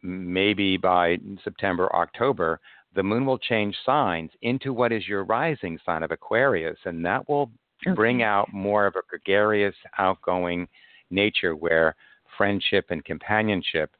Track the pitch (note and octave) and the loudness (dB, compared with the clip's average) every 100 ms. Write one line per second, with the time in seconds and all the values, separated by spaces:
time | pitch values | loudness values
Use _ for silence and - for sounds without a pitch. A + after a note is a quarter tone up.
0 | F#2 F#2 F2+ F#2 G2+ G2+ G2 F#2 F#2 F2+ | -10 -8 -4 0 0 2 0 0 2 4
1 | E2+ F2 G2 G2 - - G2+ F2 F#2 E2+ | 2 0 -4 -12 -12 -4 -2 0 0 0
2 | E2+ - B2+ A#2 E2 E2 - - _ F#2+ | -2 -2 -2 0 -2 -2 -8 -20 _ -2
3 | F#2+ A2+ C3+ C3 - A2 G#2 - - D3 | 0 0 0 -2 -2 -2 -2 -4 0 2
4 | A2 E2 D#2+ _ A#2 C3 C3+ A#2+ A#2+ A2+ | 2 -2 -6 _ -4 -2 -2 0 0 0
5 | G2 G2+ F#2+ A2+ D#3+ D3 F2+ D#2+ - E2 | -4 -4 -2 0 -2 -4 -6 -6 -4 -4
6 | D#2+ D#2+ - A2 C3+ F#2 D#2+ D#2+ F#2 E2 | -4 -6 -2 2 2 2 -2 -6 -8 -4
7 | E2+ B2 - C#3+ C3 - _ _ F#3 F3 | -2 -2 -2 -2 -4 -8 _ _ -2 2
8 | A2+ B2 A2 G2+ - G2+ G2+ G#2 G2+ F2+ | 2 2 2 2 0 -2 0 2 2 0
9 | - E2+ - G2 G#2+ G#2 G2+ - - - | -6 -6 0 2 4 2 0 -2 -8 0
10 | F#2+ F#2 - F2+ F2 F2 F2 _ - - | 0 0 -2 -2 0 -4 -6 _ -20 -20
11 | - F#2 G#2+ - F2+ D#2 E2 E2 D#2+ - | -4 0 2 2 -2 -2 2 4 4 0
12 | - _ _ - G2+ G2+ - G2 - E2 | -12 _ _ -2 0 0 0 0 0 -6
13 | - D#2 - G#2+ A2 F#2+ - D#2+ D2+ | -6 -8 -2 0 2 0 -2 -2 -4